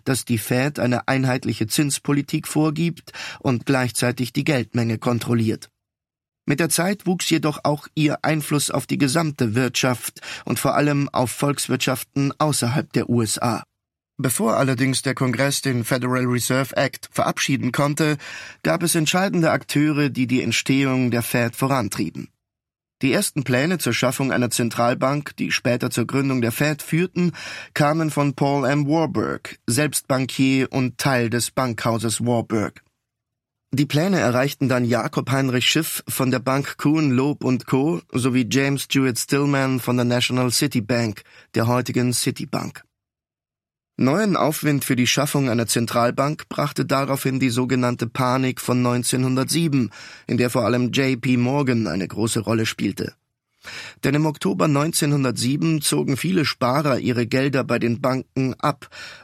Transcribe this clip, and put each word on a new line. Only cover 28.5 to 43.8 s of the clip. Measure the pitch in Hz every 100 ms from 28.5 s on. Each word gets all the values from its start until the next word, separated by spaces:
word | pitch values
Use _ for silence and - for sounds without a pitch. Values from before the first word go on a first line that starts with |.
| 143 127
M. | 143 139
Warburg, | 160 156 107 85 69 - - -
selbst | 120 151 - -
Bankier | 131 127 - 135 135 135
und | 135 127 -
Teil | 147 127 117
des | 120 -
Bankhauses | - 127 110 120 113 113 104
Warburg. | 117 117 107 113 85 - - _ _ _ _ _ _ _ _
Die | 131 147
Pläne | 147 185 180
erreichten | 113 123 143 - 135
dann | 127
Jakob | 120 117 139 - 117
Heinrich | 135 135 123
Schiff | 117 - 160 - -
von | - 131
der | 127
Bank | 127 135 139 -
Kuhn, | 147 156 151
Loeb | 127 139 143
und | 127 127 -
Co. | 131 147 170 -
sowie | 127 123 127 113
James | 123 139 139
Stewart | - 139 131 120
Stillman | - 143 143 139 131 131
von | 117 123
der |
National | 120 123 - 127 127
City | 117 147 131
Bank, | 104 120 117 101 - - -
der | 113 113
heutigen | 123 123 120 123
Citibank. | 120 - - - - - - - _ _ _ _ _ _ _ _ _